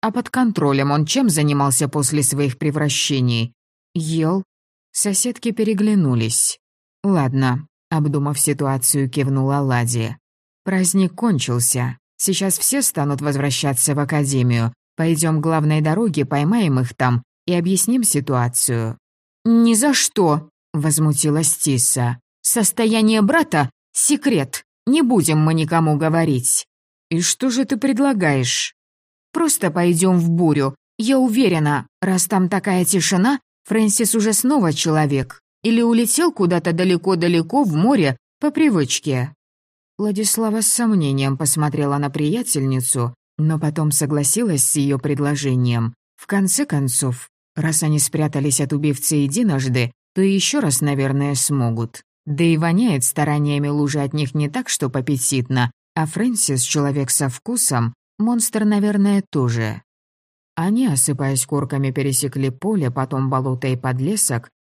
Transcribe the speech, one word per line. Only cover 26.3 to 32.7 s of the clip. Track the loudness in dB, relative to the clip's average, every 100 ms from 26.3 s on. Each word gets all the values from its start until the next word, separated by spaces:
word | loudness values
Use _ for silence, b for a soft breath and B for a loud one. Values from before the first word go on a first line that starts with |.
| 0 0 -2 -4 _ _ _ -6
"И | -2
что | -2 -2 -2
же | 0 -2
ты | 0
предлагаешь?" | 0 2 2 2 2 2 0 -2 -6 -10 _ _ _ _ _
"Просто | -2 0 0 -2
пойдем | 0 2 2 4 4
в | 2
бурю. | 2 2 2 0 -4 _ -6
Я | 0 2
уверена, | 2 2 2 2 0 -2 -4 -6
раз | -2 0 0
там | 0 2
такая | 0 0